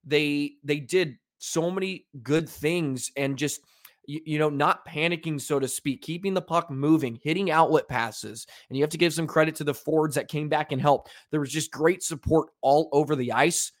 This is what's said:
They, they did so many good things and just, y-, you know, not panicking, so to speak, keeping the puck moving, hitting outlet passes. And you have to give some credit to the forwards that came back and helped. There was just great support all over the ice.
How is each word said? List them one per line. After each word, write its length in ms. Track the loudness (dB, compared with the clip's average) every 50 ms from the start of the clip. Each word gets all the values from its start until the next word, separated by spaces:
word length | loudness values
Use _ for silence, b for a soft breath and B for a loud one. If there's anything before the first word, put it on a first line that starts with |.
| _
They, 500 | 2 2 2 2 2 0 0 -2 -4 -6 _ -4
they 160 | -4 -4 -4
did 380 | -2 0 0 0 0 0 -6 _ _ _ _ _
so 320 | -12 -4 -2 -2 -2 -2
many 360 | -2 -4 -4 -4 -6 -10 _ _ -20 -14
good 260 | -2 0 0 0 0 -4
things 640 | -10 -4 -2 -2 0 0 0 -2 -2 -4 -8 -8 _
and 220 | -4 -2 -2 -2
just, 240 | -2 -4 -4 -4 -8 b b b b b b b b b -12
y-, 120 | -12 -10 -6
you 140 | -4 0 0
know, 100 | 0 0
not 380 | 2 2 2 2 2 -2 -6
panicking, 520 | -10 -4 -2 0 0 -2 -2 -4 -6 -6 -6
so 220 | -2 0 0 0
to 80 | 0 -2
speak, 320 | -4 -4 _ -4 -4 -4
keeping 320 | -6 -8 -8 -4 -2 -2
the 80 | -2 -2
puck 300 | -2 0 -2 -2 -2 -2
moving, 500 | -6 -2 4 4 4 4 2 -2 -6 -6
hitting 280 | _ -2 -2 0 0 2
outlet 360 | 4 4 4 6 4 2 2 0
passes. 580 | -4 -4 -4 -4 -6 -10 -12 -12 -12 -14 -16 B B B B B
And 80 | -2
you 60 | 0
have 80 | 0 0
to 80 | 2 2
give 140 | 2 2
some 140 | 2 0 -4
credit 280 | 0 2 2 2 2 0
to 80 | -2 -4
the 100 | -4 -4
forwards 400 | -4 -4 0 2 2 2 2 0
that 140 | -2 -4 -2
came 200 | -6 -6 -2 -2
back 240 | -2 -2 -2 -2
and 80 | -4 0
helped. 300 | 4 4 2 2 B B B B B B
There 100 | -2 -2
was 120 | -2 -2
just 180 | -4 -4 -4 -6
great 320 | -4 2 2 2 2 2
support 460 | -4 -8 -8 -6 _ 2 2 2 2 0 _ _
all 260 | 2 4 4 4 4 4
over 240 | 2 2 2 2 0
the 180 | -2 0 0
ice. 380 | 2 2 2 4 2 -2 -4 -6 _ _